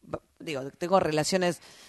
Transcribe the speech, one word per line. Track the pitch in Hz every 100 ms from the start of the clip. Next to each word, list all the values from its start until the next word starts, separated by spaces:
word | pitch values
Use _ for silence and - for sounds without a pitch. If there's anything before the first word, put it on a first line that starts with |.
ba-, | - 160 - -
digo, | 165 139 139 -
tengo | 175 190
relaciones | 156 151 151 190 180 170 - -